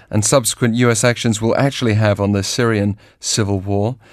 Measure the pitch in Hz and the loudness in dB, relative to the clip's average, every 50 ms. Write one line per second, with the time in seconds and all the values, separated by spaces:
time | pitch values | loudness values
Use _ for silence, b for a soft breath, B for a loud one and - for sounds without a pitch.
0 | B B B 110 104 - 147 139 113 - - - 127 117 110 120 123 120 117 - | B B B -2 0 2 2 2 2 0 -2 0 0 0 2 2 2 2 2 2
1 | - 123 117 - - 117 107 104 113 117 - - 131 139 135 - 127 113 107 107 | 2 0 0 0 0 -2 -2 0 0 0 0 2 0 0 0 -2 -2 0 2 2
2 | 107 104 101 101 101 101 101 98 95 - - - 120 117 113 104 101 104 98 b | 2 2 2 2 0 0 0 0 -2 -2 -2 0 0 0 2 0 0 0 -2 b
3 | b b b b b - - - 107 98 101 95 92 101 101 101 101 113 131 - | b b b b b -4 -2 -2 0 0 -2 -2 -2 -2 -2 -2 -2 -2 -4 -8
4 | b b | b b